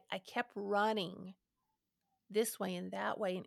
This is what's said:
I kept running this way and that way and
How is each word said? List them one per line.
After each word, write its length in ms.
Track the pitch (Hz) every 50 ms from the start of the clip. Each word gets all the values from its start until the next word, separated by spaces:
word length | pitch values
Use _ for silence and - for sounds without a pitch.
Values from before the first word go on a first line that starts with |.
| - -
I 100 | - 190
kept 320 | - - - 240 240 - -
running 800 | 202 202 196 202 202 208 220 220 214 180 160 - - - 185 - _ _ _ _ _ _ _ _ _ _ _ _ _ _ _ _ _ _ -
this 280 | 202 214 226 214 - -
way 180 | 202 190 180
and 160 | 175 185 185
that 280 | 190 196 208 208 - -
way 160 | 214 185 185
and 100 | 185 -